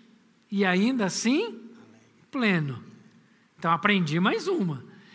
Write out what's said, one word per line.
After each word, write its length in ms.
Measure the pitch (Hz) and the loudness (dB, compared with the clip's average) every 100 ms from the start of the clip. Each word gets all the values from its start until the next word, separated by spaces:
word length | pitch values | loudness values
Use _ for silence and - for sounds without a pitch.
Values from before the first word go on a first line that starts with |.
| - - _ _ - | -20 -20 _ _ -6
e 140 | 202 | -2
ainda 420 | 196 180 220 262 190 | 2 2 2 0 -2
assim 580 | - 220 294 453 - - - - - _ _ _ | -2 0 0 -2 -8 -18 -20 -20 -20 _ _ _
pleno. 500 | 277 226 175 143 120 - - - - _ _ _ - | -2 0 0 -2 -8 -14 -20 -20 -20 _ _ _ -6
Então, 120 | 170 | -2
aprendi 480 | 165 202 196 160 160 | 2 4 2 2 2
mais 280 | 196 427 349 | 2 0 -2
uma. 360 | 359 180 135 - - - | -2 -2 -4 -10 -20 -20